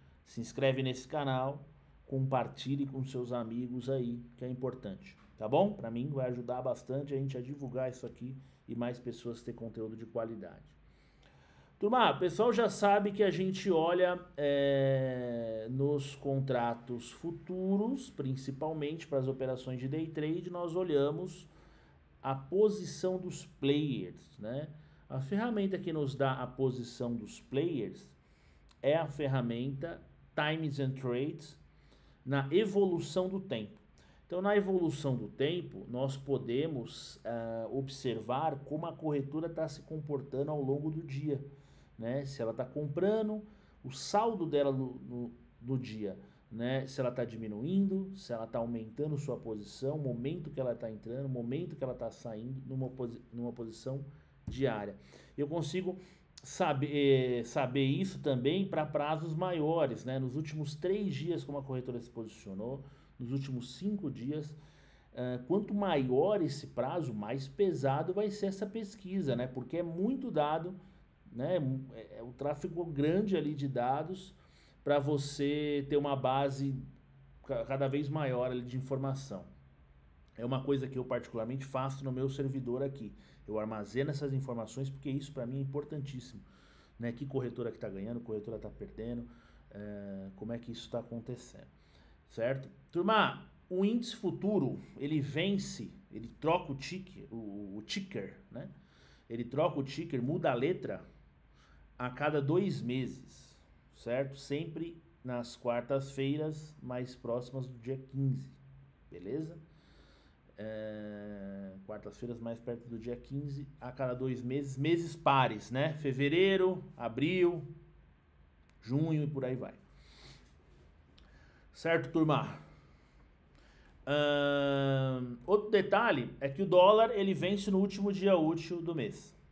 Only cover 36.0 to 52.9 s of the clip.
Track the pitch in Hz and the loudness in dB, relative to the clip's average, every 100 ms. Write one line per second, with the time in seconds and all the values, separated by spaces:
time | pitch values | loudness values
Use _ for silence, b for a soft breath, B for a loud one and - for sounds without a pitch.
36 | 135 135 143 131 110 127 165 135 110 - | -2 -2 0 0 2 0 0 -2 -6 -10
37 | - - 113 117 113 113 113 131 135 - | -14 -10 -6 -4 -4 -4 -2 -4 -4 -4
38 | 127 110 110 135 160 139 - 156 170 - | -2 -2 -2 0 0 -2 -4 -6 -4 -4
39 | 156 147 135 156 160 160 160 - - 156 | 0 0 0 -4 -4 -2 -4 -6 -8 -8
40 | 147 139 - 127 151 151 135 143 156 160 | -4 -4 -2 -2 0 0 0 0 0 -4
41 | 139 135 151 131 - B B B B - | -4 -4 -2 -2 -4 B B B B -8
42 | 113 139 135 - 113 113 131 147 147 156 | -4 -2 -4 -4 -2 -2 -4 -4 -2 4
43 | 196 220 214 214 B B B B 131 - | 4 6 2 -2 B B B B -10 -8
44 | - 202 233 202 156 143 139 135 127 127 | 2 4 4 2 2 4 4 4 0 -4
45 | 127 123 117 - - - 120 131 107 107 | -8 -6 -8 -10 -20 -10 -2 -2 -2 -4
46 | 101 95 B B - 113 120 131 135 - | -4 -6 B B -12 -4 0 0 -2 -2
47 | 123 127 123 110 110 104 135 196 196 190 | -2 0 -4 -4 -6 -4 0 4 4 2
48 | 190 - - 117 113 120 117 117 110 123 | -2 -8 -8 -6 -2 -2 -2 -4 -6 -4
49 | 151 143 - 117 117 107 104 - 135 151 | -2 -2 -2 -4 -4 -8 -8 -6 -4 -2
50 | 131 117 135 175 151 135 127 117 113 107 | -2 -2 -4 -6 -6 -4 -2 -2 -6 -8
51 | 113 127 139 123 117 143 175 151 131 120 | -8 -6 -4 -4 -2 -4 -4 -4 -6 -4
52 | 113 - 120 107 120 135 131 131 127 | -6 -8 -10 -8 -8 -8 -6 -4 -4